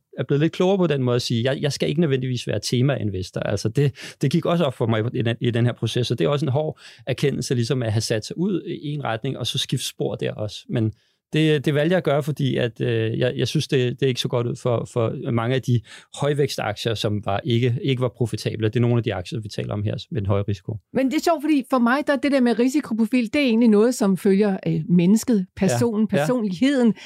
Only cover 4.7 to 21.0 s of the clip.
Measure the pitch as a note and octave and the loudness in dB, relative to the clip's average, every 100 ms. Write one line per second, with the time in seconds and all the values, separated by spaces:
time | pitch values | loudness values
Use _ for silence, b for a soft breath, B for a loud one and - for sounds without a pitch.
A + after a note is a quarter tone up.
4.7 | - A#2 A2 A2 B2+ A2+ A2+ A#2+ A#2 A#2+ | 0 0 0 0 -2 -2 0 0 2 0
5.7 | - A2+ B2 A#2+ B2 D#3+ C#3+ C#3+ C3 D#3 | 0 -2 -2 -2 0 0 0 0 -2 -2
6.7 | - B B - C3+ C#3+ C#3 C3+ B2 A#2 | -8 B B -8 -2 -2 -2 -2 -2 0
7.7 | C3 A2+ G#2+ - A2 - - F#3+ F#3+ E3+ | -2 0 -2 0 -4 -4 -4 -2 -2 -6
8.7 | - D3 D3 A#2+ A2+ C#3 - A#2 C3+ - | -8 -8 -6 -4 -4 -4 -6 -6 -6 -4
9.7 | C3 - - - - B2+ B2 G#2 - - | -4 -4 -6 -6 -4 -6 -4 -8 -10 -6
10.7 | C3+ A2 - _ _ _ D#3 D#3 D3 C#3 | -2 -2 -4 _ _ _ 0 2 2 2
11.7 | D3 D#3 F3+ D#3 C#3+ D3 C#3+ C3+ C3+ B2 | 2 2 2 2 0 0 -2 -2 0 -2
12.7 | - B2+ A2+ A2 B2 B2+ C3+ B2+ D#3 - | -2 -2 0 0 0 -2 0 -2 -2 0
13.7 | C3+ B2 - C3+ A#2+ C3+ B2 A#2+ - B2 | 0 0 0 -2 -2 -2 -2 -2 -2 -2
14.7 | A#2 - B2 A2+ C#3 D3+ A#2 A2+ C3 B2+ | -2 -2 -2 -2 -2 -2 -2 0 0 0
15.7 | A#2+ B B B - C#3+ D3 D3 - A2 | 0 B B B -4 -2 0 -2 -2 -4
16.7 | G#2 A#2 A2+ A2 G#2 G2+ G2 - A#2 B2 | -4 -4 -2 -2 -2 -2 -2 0 2 2
17.7 | A#2+ C#3 B2 B2+ - A#2+ G#2+ A2+ A2 A2 | 0 -2 0 -2 -2 -4 -2 -4 -2 -2
18.7 | A#2+ A#2+ A#2+ G#2+ F#2 F2+ A#2 G#2+ - A#2+ | 2 2 2 0 -4 -6 -8 -8 -8 -6
19.7 | G#2+ G#2 A2+ - D#3 G2 G2+ G2+ G2 - | -4 -4 -6 -6 -4 0 0 -2 -6 -8
20.7 | G#2+ - A#3+ | -10 -6 -2